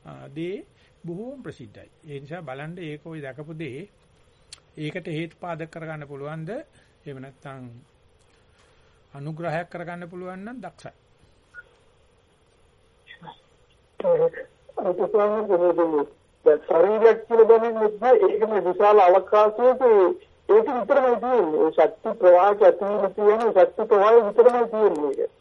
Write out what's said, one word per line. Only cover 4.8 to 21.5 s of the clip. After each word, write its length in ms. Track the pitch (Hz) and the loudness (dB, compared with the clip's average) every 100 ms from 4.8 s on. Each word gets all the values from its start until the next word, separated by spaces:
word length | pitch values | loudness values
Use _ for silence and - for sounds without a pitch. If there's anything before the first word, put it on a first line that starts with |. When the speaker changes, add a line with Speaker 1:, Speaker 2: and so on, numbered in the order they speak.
| 151 180 170 | -12 -12 -12
Speaker 1:
හේතු 280 | 151 170 _ | -12 -12 _
පාදක 340 | 180 165 160 | -14 -14 -14
කරගන්න 360 | 165 160 156 143 | -16 -16 -16 -16
පුළුවන්ද? 440 | 139 143 160 160 240 311 _ _ _ | -16 -14 -14 -12 -14 -16 _ _ _
එහෙම 200 | - 135 | -20 -18
නැත්නම් 460 | 135 131 143 135 127 120 _ _ _ _ _ _ _ _ _ _ _ _ _ | -20 _ -20 -18 -20 -20 _ _ _ _ _ _ _ _ _ _ _ _ _
අනුග්‍රහයක් 560 | 139 143 156 170 156 175 | -16 -14 -10 -8 -8 -10
කරගන්න 380 | 175 170 175 175 | -14 -14 -14 -16
පුළුවන් 320 | 180 180 185 | -16 -16 -16
නම් 180 | 202 254 | -16 -16
දක්ෂයි. 360 | 175 _ - _ _ _ _ _ _ 1077 _ _ _ _ _ _ _ _ _ _ _ _ _ _ _ - 165 - _ _ _ _ _ _ - 160 165 - - _ _ - | -18 _ -20 _ _ _ _ _ _ -20 _ _ _ _ _ _ _ _ _ _ _ _ _ _ _ -20 -20 -20 _ _ _ _ _ _ -2 0 0 -4 -18 _ _ -10
Speaker 2:
ඒක 220 | 190 180 | -6 -4
ස්වාමීන් 400 | 208 220 208 214 208 | -2 0 0 -2 -2
වහන්සේ, 580 | 180 175 170 170 151 139 _ _ _ | 0 0 0 0 -2 -6 _ _ _
දැන් 200 | - 151 | 2 2
ශරීරයක් 580 | - 160 185 214 226 220 | 0 2 2 4 2 2
කියලා 260 | - 233 220 | 0 4 6
දැනෙන්නේ 420 | 226 233 220 214 | 6 2 -2 -4
නැහැ. 260 | - 233 247 | -2 2 4
ඒක 180 | 185 202 | 4 0
මේ 180 | 214 214 | -2 -2
විශාල 360 | 175 180 208 208 | -4 2 4 6
අවකාශයක 800 | 185 190 185 214 214 214 247 247 254 214 180 - _ _ - | 6 4 4 2 2 2 0 2 4 4 4 0 _ _ 2
ඒක 200 | 208 220 | 2 2
විතරමයි 500 | 247 202 277 254 240 | -4 0 2 2 0
තියෙන්නේ. 440 | 240 247 170 | 0 0 0